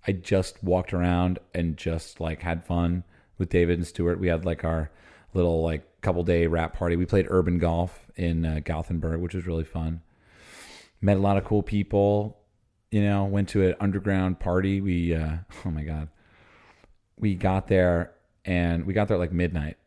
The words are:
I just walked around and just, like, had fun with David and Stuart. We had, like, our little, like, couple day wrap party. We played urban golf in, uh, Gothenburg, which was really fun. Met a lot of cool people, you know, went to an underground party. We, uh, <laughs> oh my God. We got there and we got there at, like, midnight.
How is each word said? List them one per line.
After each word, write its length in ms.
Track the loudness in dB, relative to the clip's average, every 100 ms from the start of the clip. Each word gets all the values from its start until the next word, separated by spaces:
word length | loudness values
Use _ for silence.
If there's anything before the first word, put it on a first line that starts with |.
| -2
I 40 |
just 500 | -4 0 0 0 -4
walked 300 | 0 0 0
around 460 | 0 2 2 2 -2 -6
and 220 | -4 -2 -2
just, 420 | -4 -4 -6 -8
like, 200 | -6 -6
had 220 | -4 -6 -2
fun 380 | 0 0 -2 -6 _ _ _
with 120 | 0
David 280 | 2 4 2
and 80 | -2
Stuart. 320 | -2 -2 0
We 80 | 0
had, 160 | 0 -2
like, 180 | -4
our 260 | -2 -2 -4 -10 -20 -20 -6
little, 300 | 0 2 2
like, 200 | 0 -2 -8 _
couple 220 | -2 -2
day 240 | 2 2 2
wrap 260 | 2 -2 -2
party. 180 | -2 0
We 100 | 2
played 200 | 2 2
urban 280 | 2 2 2
golf 500 | 0 0 -2 -6 -20 -4
in, 300 | -2 0 0
uh, 160 | -2
Gothenburg, 560 | -4 -6 -4 -4 -2 -4
which 140 | -4 -6
was 100 | -4
really 160 | -4 -4
fun. 360 | -6 -6 -6 -12 _ _ -20 -20 -20 -20 -20 -20 _
Met 160 | 2 4
a 20 |
lot 180 | 4 2
of 60 |
cool 180 | 2 -2
people, 760 | 0 -2 0 2 4 2 -2 -10 _ _ _ _ _
you 100 | 0
know, 220 | 2 2 0
went 240 | 0 0
to 180 | 2 2
an 80 | 2
underground 600 | -2 -2 -2 0 0 -2
party. 400 | 0 0 2 0
We, 320 | 0 0 0 0
uh, 220 | -2 -4 -8
<laughs> 160 | -10 -6
oh 60 |
my 120 | -6
God. 240 | -4 -6 -8 _ _ _ _ -20 -20 _ _ _ _ _
We 160 | -2 0
got 320 | 2 0 2
there 460 | 4 4 2 -2 _ _ _ -2
and 400 | 0 2 0 0
we 80 |
got 140 | -2 0
there 80 | 0
at, 40 |
like, 140 | 0
midnight. 440 | 0 0 -2 -6 -10